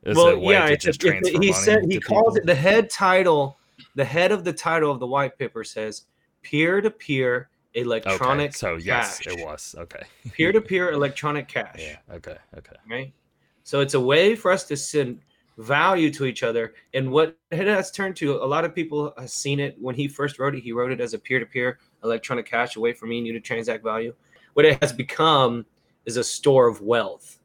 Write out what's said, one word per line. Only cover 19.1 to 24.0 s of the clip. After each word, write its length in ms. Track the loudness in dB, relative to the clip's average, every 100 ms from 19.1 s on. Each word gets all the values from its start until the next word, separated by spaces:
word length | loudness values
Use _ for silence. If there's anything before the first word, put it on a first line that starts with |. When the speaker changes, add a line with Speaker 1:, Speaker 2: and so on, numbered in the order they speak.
| -8
Speaker 2:
have 120 | -14
seen 280 | -8 -4 -4
it. 180 | -4 -6
When 160 | -10 -6
he 100 | -6
first 320 | -4 -6 -2
wrote 160 | -4
it, 60 | -4
he 100 | -8
wrote 220 | -4 -4
it 80 | -4
as 140 | -6
a 40 | -8
peer-to-peer 600 | -2 -4 -2 -4 -4 -6 _ _
electronic 420 | -4 -4 -4 -6 -4
cash, 300 | -2 -2 -2
a 40 |
way 120 | -4
for 140 | -4 -8
me 120 | -8
and 80 | -6
you 60 |
to 80 | -10
transact 420 | -8 -8 -6 -6
value. 320 | -4 -6